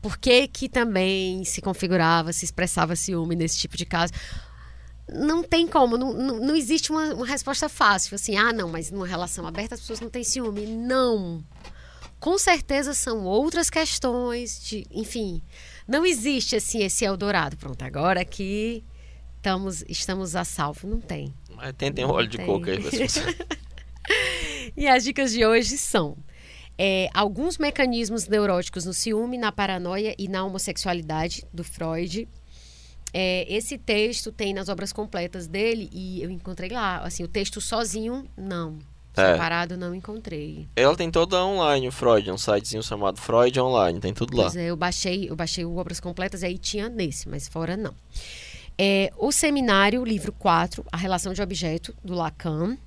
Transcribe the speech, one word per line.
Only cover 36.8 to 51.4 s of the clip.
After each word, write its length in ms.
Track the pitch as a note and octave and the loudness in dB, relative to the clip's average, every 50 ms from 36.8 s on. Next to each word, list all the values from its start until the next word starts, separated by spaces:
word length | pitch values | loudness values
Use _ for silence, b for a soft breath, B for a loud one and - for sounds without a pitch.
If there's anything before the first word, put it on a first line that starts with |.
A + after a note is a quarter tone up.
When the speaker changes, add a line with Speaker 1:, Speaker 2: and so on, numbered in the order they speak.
| A3 G3 F3+ E3 | -2 0 -2 -2
Speaker 1:
Assim, 240 | - E3+ - - | -4 -6 -6 -6
o 60 | F3+ E3 | -6 -4
texto 320 | - G#3 G3 - - G#3+ | -2 -2 -2 -2 -4 -6
sozinho, 640 | G3 - A3+ A3+ A#3 G#3 E3+ A3 A3 A3+ B3 C4+ C4+ - - | -4 -2 0 0 0 -2 -2 -4 -4 -4 -4 -6 -8 -12 -14
não. 420 | - F#3+ F#3+ F#3 E3+ E3+ D#3+ D#3 D3+ C#3+ - - - - - - | -10 -8 -6 -4 -4 -4 -6 -8 -12 -14 -18 -20 -20 -20 -4 2
Speaker 2:
É. 180 | - F#3+ F#3+ | 4 6 6
Speaker 1:
Separado, 440 | F3 E3 E3+ E3 E3+ E3+ F3 E3+ F3+ | 6 4 4 0 0 -2 -2 -2 -4
não 180 | F3+ F3+ F3 F3 | -8 -6 -6 -8
encontrei. 720 | F#3+ - - G#3 A3+ A3 G#3 E3+ D3 D3 D3+ D3+ D3+ D3+ - - | -8 -10 -10 -12 -12 -10 -10 -8 -8 -8 -10 -10 -12 -14 -6 2
Speaker 2:
Ela 220 | A#2 B2+ C#3 E3 | 6 6 6 6
tem 140 | F3 F3 E3 | 4 0 2
toda 340 | E3 E3+ E3+ F3 F#3+ F3+ F#3 | 4 4 4 4 4 2 2
online, 420 | F#3+ G3+ F#3+ E3+ D3+ C#3+ C#3 C3 | 2 2 4 4 4 4 4 2
o 60 | B2 | 0
Freud, 380 | B2+ - B2+ B2 A2+ G#2+ G#2 G2+ | -4 2 6 8 8 8 6 2
um 80 | F#2 G#2+ | -4 -2
sitezinho 440 | - - G#2 G2+ - - - A2 | 2 2 2 2 2 -2 -6 -6
chamado 380 | G#2+ - A2 G#2 G2+ G2 F#2 - | -4 -4 -4 0 0 0 0 -2
Freud 400 | - - A2+ A#2 B2 B2+ C3 C3 | -2 4 6 6 6 6 6 4
Online, 400 | B2+ B2+ B2+ A#2 G2 F2 E2+ F#2 | 2 4 6 6 6 4 4 0
tem 140 | A2 F2+ G#2+ | -2 -4 -2
tudo 200 | - A#2 - - | -2 -4 0 4
lá. 80 | A#2+ G2+ | 4 4
Speaker 1:
Pois 120 | F#2 - | 4 2
é, 140 | F3+ E3+ E3+ | -2 -2 -2
eu 60 | F3 | -2
baixei, 540 | D#3 F3 F3+ F3 - - F#3+ F3+ G3 F#3+ - | -2 -2 -2 -2 -2 -2 -2 -2 -2 -4 -6
eu 60 | D#3 | -4
baixei 280 | D#3+ E3+ D#3+ - - E3+ | -4 -4 -4 -4 -4 -4
o 100 | E3+ E3+ | -4 -4
Obras 240 | F3+ F3+ E3+ F3 - | -4 -6 -6 -8 -8
Completas 420 | - F3+ F3 F#3 F3+ G3 G3 F3+ | -8 -8 -6 -4 -6 -6 -4 -4
e 40 | F#3 | -4
aí 100 | F3+ F3+ F#3 | -4 -4 -4
tinha 300 | - - - G#3 G3+ A#3 | -4 -4 -4 -2 -4 -4
nesse, 400 | A#3+ A3 F#3 D3+ C#3 - - E3 | -2 -2 -2 -2 -2 -6 -8 -8
mas 180 | E3 E3+ - | -8 -8 -8
fora 300 | - - E3 E3 E3 F3+ | -8 -6 -4 -4 -2 -2
não. 180 | G#3 A3 D3+ - - - - B B B B B B B B B B B B - - | -4 -4 -6 -8 -12 -20 -8 B B B B B B B B B B B B 0 2
É, 340 | G3 G3 G3 G3 G3 - - - | 4 6 6 4 4 2 0 0
o 120 | - C#4+ | 2 2
Seminário, 720 | C#4+ - - D4+ D4 C#4 C4 A#3 G3 G3 G3 G3+ A3 B3+ | 4 4 4 4 4 4 4 6 8 8 8 6 4 2
livro 300 | B3+ A3+ A3 G3 - G#3 | 0 0 0 0 0 -4
quatro, 500 | - - - G3 E3 E3+ E3+ F3+ - - - - | -8 0 4 6 6 6 4 2 -2 -8 -8 -6
A 60 | - | -4
Relação 380 | E3 F#3 F#3+ F#3+ E3+ - G3 F3+ | -4 0 0 0 0 0 -2 -2
de 80 | F#3 | -2